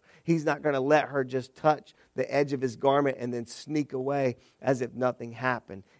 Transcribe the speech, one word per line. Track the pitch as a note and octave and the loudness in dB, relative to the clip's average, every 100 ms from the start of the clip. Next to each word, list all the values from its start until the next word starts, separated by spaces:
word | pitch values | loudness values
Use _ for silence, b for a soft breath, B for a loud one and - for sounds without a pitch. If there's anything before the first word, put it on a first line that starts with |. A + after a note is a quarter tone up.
| b b | b b
He's | - E3 D3+ | 0 0 0
not | C#3+ | 0
gonna | D3 C3+ | 0 0
let | C3+ D3+ B2 | 4 4 2
her | C#3+ | -2
just | C3 C3 B2 | -2 -4 -6
touch | - D#3 C#3+ - _ b | 0 2 2 -2 _ b
the | - - | -4 0
edge | C#3 C#3+ | 0 0
of | C#3 | 0
his | B2+ A2+ | -2 0
garment | C#3 C#3 C#3+ G#2+ | 2 4 2 -2
and | A#2+ | -4
then | A#2+ | -6
sneak | A#2 - C#3+ D3+ C#3+ | -8 -12 -4 -4 -2
away | C3 C3 C#3+ C3 A#2+ b b | -4 -2 0 0 -2 b b
as | - C3 | -2 0
if | A#2 | -2
nothing | G#2+ B2+ - A#2 | -2 -2 -2 -10
happened. | A#2 B2+ A#2 - G2 - | -4 -2 -2 -6 -16 -18